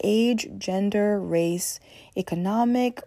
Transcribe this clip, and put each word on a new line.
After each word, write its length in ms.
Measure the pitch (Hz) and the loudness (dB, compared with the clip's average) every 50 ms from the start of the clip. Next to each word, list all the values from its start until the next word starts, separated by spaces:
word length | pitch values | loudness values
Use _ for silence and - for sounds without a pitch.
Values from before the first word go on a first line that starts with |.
age, 460 | - 202 214 220 233 240 247 220 - - - 196 | 0 2 2 4 4 2 2 0 -2 -6 -10 -8
gender, 600 | - - 185 190 202 202 202 208 208 208 208 202 | -6 -4 -2 0 0 0 2 2 2 2 2 0
race, 600 | 185 170 165 170 170 170 175 175 - - - - - - - - - - - | 0 0 0 2 2 2 0 -2 -4 -6 -8 -10 -14 -20 -20 -20 -20 -8 -8
economic, 880 | 190 185 - 180 170 180 190 208 226 240 240 240 247 247 247 247 - - | -8 -6 -4 -4 -2 -2 0 0 2 2 2 2 2 0 0 -2 -6 -6